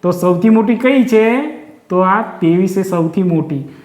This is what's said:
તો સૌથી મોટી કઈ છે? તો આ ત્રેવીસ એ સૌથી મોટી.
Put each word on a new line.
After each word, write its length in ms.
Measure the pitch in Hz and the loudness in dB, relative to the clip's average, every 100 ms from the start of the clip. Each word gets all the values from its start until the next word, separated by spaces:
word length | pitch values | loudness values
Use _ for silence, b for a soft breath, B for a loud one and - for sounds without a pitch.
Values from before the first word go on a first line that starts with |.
તો 100 | 180 | -2
સૌથી 380 | 175 180 175 214 | 0 0 2 4
મોટી 300 | 220 214 226 254 | 2 2 0 2
કઈ 200 | 269 214 | 2 2
છે? 200 | 220 220 247 302 - - - _ | 2 2 0 -4 -12 -20 -20 _
તો 120 | 180 | 0
આ 180 | 185 202 226 - | 2 0 -2 -2
ત્રેવીસ 380 | 165 170 185 190 | 0 2 0 -2
એ 60 | |
સૌથી 400 | 190 175 160 180 | -4 -2 -2 -2
મોટી. 400 | 180 165 151 143 135 B | 0 -2 -2 -8 -10 B